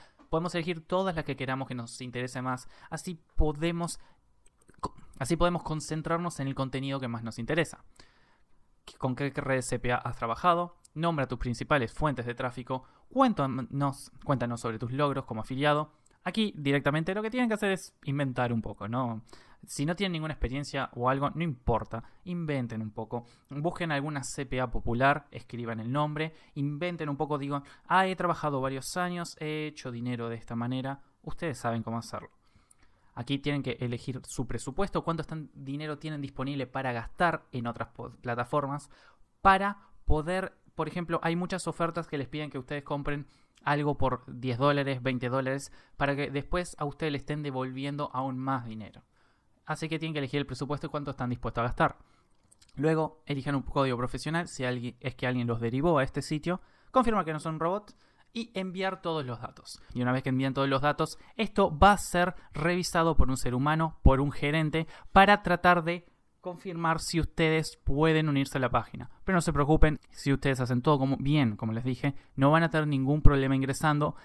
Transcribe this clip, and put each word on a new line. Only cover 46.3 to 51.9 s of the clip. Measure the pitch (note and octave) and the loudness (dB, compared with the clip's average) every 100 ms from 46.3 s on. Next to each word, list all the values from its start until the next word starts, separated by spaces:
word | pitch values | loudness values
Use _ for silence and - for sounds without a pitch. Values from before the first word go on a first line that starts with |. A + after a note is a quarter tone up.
después | C#3 - F3+ F3 - | -4 -2 -2 -2 -6
a | C#3+ | -6
ustedes | - D#3+ | -4 -4
le | C#3+ | -4
estén | - D3+ | -4 -4
devolviendo | D3 C3 C3 C3 C#3+ C#3+ D3 | -4 -4 -4 -4 -6 -4 -4
aún | B2+ C3+ B2+ | -4 -4 -4
más | C3 C3 A#2 | -2 -2 -4
dinero. | A2 G2+ - - _ _ _ _ _ - | -10 -12 -16 -20 _ _ _ _ _ -8
Así | D3+ D#3+ | -6 -4
que | D#3+ | -2
tienen | D#3+ | -2
que | D3+ | -4
elegir | C3+ D3 | -2 -2
el | C#3 | -4
presupuesto | B2 C3+ C#3+ D#3 | -4 -4 -4 -4
y | |
cuánto | D3+ C#3+ | -6 -6
están | - B2 | -4 -4
dispuestos | B2 A#2 A#2+ | -4 -4 -2
a | A#2+ | -2
gastar. | - E3 | 2 0